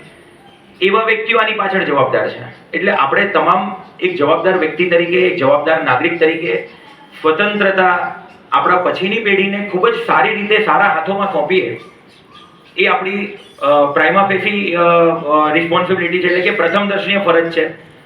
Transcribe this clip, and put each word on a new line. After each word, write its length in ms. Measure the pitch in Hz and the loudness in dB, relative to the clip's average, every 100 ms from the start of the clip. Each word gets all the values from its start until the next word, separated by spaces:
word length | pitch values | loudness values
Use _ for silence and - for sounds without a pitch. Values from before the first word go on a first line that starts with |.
| - - - - - - - - | -20 -20 -20 -20 -20 -20 -20 -2
એવા 220 | 190 220 | 0 2
વ્યક્તિઓ 360 | 226 220 220 226 | 0 0 0 0
આની 140 | 214 | 0
પાછળ 320 | 214 196 190 | -2 -2 -2
જવાબદાર 460 | 156 143 - - - | 0 0 0 0 -2
છે. 400 | - - - - | -6 -14 -18 -10
એટલે 200 | - 196 | -4 -2
આપણે 340 | 208 139 190 202 | 0 0 0 0
તમામ 560 | 160 160 180 202 - - - | 0 2 0 -2 -8 -16 -6
એક 160 | 185 175 | -4 0
જવાબદાર 420 | 185 240 185 175 | 0 2 2 0
વ્યક્તિ 320 | 156 170 180 | 0 -2 2
તરીકે, 300 | 170 170 185 | 2 2 2
એક 180 | 180 - | 0 2
જવાબદાર 460 | 135 147 156 160 | 2 2 2 0
નાગરિક 360 | 147 156 170 170 | 0 0 0 2
તરીકે 480 | 160 160 165 156 - - - - - - | 0 0 -2 -4 -6 -16 -20 -20 -20 -4
સ્વતંત્રતા 920 | 156 160 208 208 196 190 185 180 - - - - - | 0 0 0 0 0 2 2 2 -2 -10 -18 -20 -4
આપણા 240 | 131 175 185 | -2 2 0
પછીની 460 | 185 - 196 226 | 0 -2 -2 -2
પેઢીને 460 | 208 190 196 202 202 | 0 2 0 -4 -4
ખૂબ 200 | 180 233 | 0 0
જ 180 | - - | 0 0
સારી 280 | - - | 0 0
રીતે 300 | 202 202 214 | -2 0 0
સારા 200 | - 190 | 2 2
હાથોમાં 480 | 202 - 180 202 196 | 2 0 -2 -4 -2
સોંપીએ, 480 | 156 147 185 117 113 - - - - - - - - - - | -2 0 0 -2 -8 -14 -20 -20 -20 -20 -20 -20 -20 -10 -2
એ 100 | 196 | 0
આપણી, 400 | - 190 202 202 - - - | 0 -2 -6 -8 -12 -20 -4
અ, 40 | 139 147 143 170 | 2 2 2 2
prima 360 | 170 190 196 | 2 2 2
facie, 420 | 190 208 202 180 | 0 -2 -2 -2
અ, 60 | 170 | 0
અ, 720 | 170 170 170 165 147 151 151 | 2 4 4 0 0 2 2
રિસ્પોન્સિબિલિટી 680 | 156 170 180 180 185 170 180 | 0 0 0 0 -2 -2 -2
છે, 40 | 170 | 0
એટલે 140 | 180 | 0
કે 100 | 190 | 0
પ્રથમ 380 | 202 170 196 202 | 0 0 0 0
દર્શનીય 300 | 196 190 202 | -2 -2 -2
ફરજ 340 | 175 165 165 | 2 2 0
છે. 220 | 165 156 - - - | -2 -4 -6 -20 -20